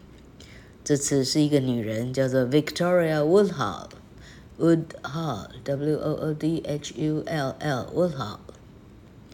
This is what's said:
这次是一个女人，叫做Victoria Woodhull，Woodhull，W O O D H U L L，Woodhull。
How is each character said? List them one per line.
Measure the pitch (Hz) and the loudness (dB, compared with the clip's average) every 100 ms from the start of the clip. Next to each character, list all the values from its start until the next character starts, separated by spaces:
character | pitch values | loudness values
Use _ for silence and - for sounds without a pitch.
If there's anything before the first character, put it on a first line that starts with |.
| - - - - - - - - | -20 -20 -20 -20 -20 -20 -20 -12
这 | - 143 | 0 0
次 | - 139 | 2 0
是 | 131 151 | 2 2
一 | 147 | 4
个 | 143 | 4
女 | 127 117 | 2 0
人， | 107 110 123 | -2 -4 -4
叫 | 131 131 | 0 2
做 | 131 | 2
Victoria | 123 151 147 - 175 180 165 156 | 4 2 2 -2 2 4 2 2
Woodhull，Woodhull，W | 151 196 196 156 104 55 - - - - - - - - 165 165 160 - - 147 160 107 - 123 110 139 147 151 | 4 6 4 2 -4 -6 -12 -18 -20 -20 -20 -20 -20 0 4 4 2 -10 -8 -6 -4 -6 -8 -10 -6 -2 0 0
O | 151 | -2
O | - 156 | -2 -4
D | 156 156 160 - | -2 -2 -2 -4
H | 147 - - | -6 -6 -4
U | 156 156 - | -2 -2 -2
L | 160 135 - | -4 -4 -4
L，Woodhull。 | 151 127 - 143 180 139 107 - - - - - - - - - - | -4 -4 -2 0 0 0 -8 -10 -16 -20 -20 -20 -20 -20 -20 -20 -20